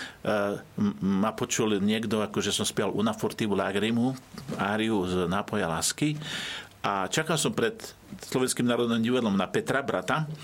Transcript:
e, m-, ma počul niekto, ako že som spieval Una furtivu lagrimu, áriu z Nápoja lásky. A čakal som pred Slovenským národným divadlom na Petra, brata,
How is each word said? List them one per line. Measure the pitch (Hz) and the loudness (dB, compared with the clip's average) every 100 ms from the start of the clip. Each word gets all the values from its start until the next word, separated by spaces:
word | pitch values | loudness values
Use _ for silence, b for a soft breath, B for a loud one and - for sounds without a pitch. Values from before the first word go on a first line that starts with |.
| B B | B B
e, | - 104 101 101 - - | 0 0 0 -2 -8 -2
m-, | 104 - 95 95 | -2 0 0 2
ma | 110 | 2
počul | 110 123 - 110 101 | 0 -4 0 2 2
niekto, | 101 110 110 107 | 2 0 0 0
ako | 104 107 | 0 -2
že | 98 | 0
som | - 104 | 0 -2
spieval | - 98 98 | 0 0 2
Una | 110 107 | 0 0
furtivu | 110 - 110 98 | -4 -2 0 2
lagrimu, | 95 98 110 117 127 131 - - 135 - | 2 2 2 2 0 -2 -10 -14 -10 -2
áriu | 98 107 113 107 90 | 0 2 2 2 2
z | 90 85 | 2 2
Nápoja | 98 - 104 85 | 0 0 -2 0
lásky. | 80 - - 151 151 B B B B B - | 0 -2 0 -2 -2 B B B B B -6
A | 101 98 92 | -2 0 2
čakal | - 156 156 | 0 0 2
som | 135 110 | 2 2
pred | 113 - - - - 95 - | 0 0 -14 -18 -16 -16 -2
Slovenským | 131 127 - 123 | 0 2 2 2
národným | 120 120 117 113 | 2 2 2 2
divadlom | 127 110 98 | 2 4 2
na | 90 | 2
Petra, | 117 113 131 | 0 0 0
brata, | 135 92 - 147 151 156 | 0 -2 0 -2 -2 -8